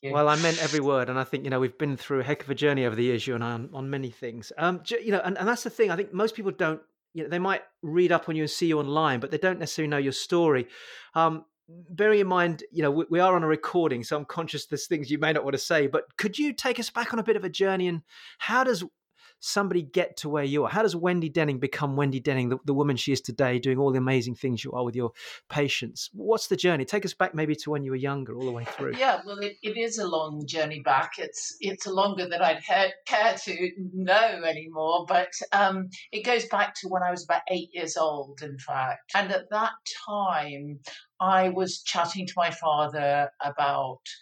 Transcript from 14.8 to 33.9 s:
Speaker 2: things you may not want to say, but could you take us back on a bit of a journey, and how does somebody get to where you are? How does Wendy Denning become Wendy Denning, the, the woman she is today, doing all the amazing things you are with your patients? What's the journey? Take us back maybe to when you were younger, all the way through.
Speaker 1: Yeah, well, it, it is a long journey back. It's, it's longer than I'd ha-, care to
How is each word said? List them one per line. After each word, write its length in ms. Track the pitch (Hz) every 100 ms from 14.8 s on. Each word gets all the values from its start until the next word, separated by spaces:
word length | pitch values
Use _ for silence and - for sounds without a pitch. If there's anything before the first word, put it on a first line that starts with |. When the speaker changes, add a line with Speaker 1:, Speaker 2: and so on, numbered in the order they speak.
| -
Speaker 2:
things 240 | 165 131
you 80 | 147
may 140 | 156
not 100 | 151
want 120 | 139
to 40 | 135
say, 300 | - 160 139
but 280 | 160 - -
could 220 | 214 185
you 140 | 294
take 260 | 240 262 247
us 120 | 220
back 220 | 233 233
on 60 | 226
a 60 |
bit 100 | 220
of 80 | 208
a 60 | 180
journey, 400 | 156 190 190 180
and 140 | 165 - - - -
how 240 | - 240
does 220 | 262 202 156 _ _ _ - _
somebody 440 | - 202 196 175
get 340 | 143 180 175 -
to 140 | 151
where 120 | 147
you 220 | 139 147
are? 60 | 117
How 120 | 185
does 140 | 220 170
Wendy 320 | 175 180 160
Denning 300 | 165 151 131
become 360 | 135 - 143
Wendy 240 | 135 139 131
Denning, 300 | 139 135 123
the, 80 | 131
the 80 | -
woman 240 | 139 147 131
she 160 | -
is 80 | 135
today, 380 | - 120 135 123
doing 180 | 135 127
all 140 | 139
the 60 | 131
amazing 360 | 127 131 120
things 300 | 120 135 113
you 80 | 135
are 100 | 123
with 140 | 123 120
your 160 | 117 - - - -
patients? 580 | 151 143 - 120 - -
What's 320 | 196 202 220 -
the 100 | 185
journey? 300 | 180 156 131
Take 180 | 202
us 80 | 190
back 220 | - -
maybe 200 | 156 156 151
to 140 | -
when 140 | 147
you 60 | 135
were 80 | 131
younger, 360 | 139 139 123
all 120 | 120 131
the 40 |
way 140 | 120
through. 320 | 120 - 139 247
Speaker 1:
Yeah, 240 | 262 180 190
well, 120 | 202
it, 180 | 202 -
it 140 | 214 220
is 220 | 233 220
a 100 | 185
long 380 | 160 156 151 139
journey 340 | 160 151 156
back. 320 | 147 135 160 -
It's, 360 | 156 - - -
it's 260 | 202 190 202
longer 400 | 190 202 190 175
than 140 | 170
I'd 220 | 175 156 -
ha-, 260 | 190 190 -
care 320 | - 214 226 -
to 260 | 202 170 180 196 185